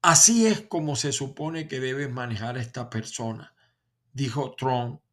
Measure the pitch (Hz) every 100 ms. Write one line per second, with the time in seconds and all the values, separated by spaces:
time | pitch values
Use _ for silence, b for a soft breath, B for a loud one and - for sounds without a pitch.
0 | 180 160 - 233 220 214 - 170 151 131
1 | 143 135 135 139 151 165 151 135 131 135
2 | 139 127 123 107 113 127 117 - 117 113
3 | 107 - 113 110 - _ _ _ _ _
4 | _ 127 139 131 131 - 127 127 120 147
5 | _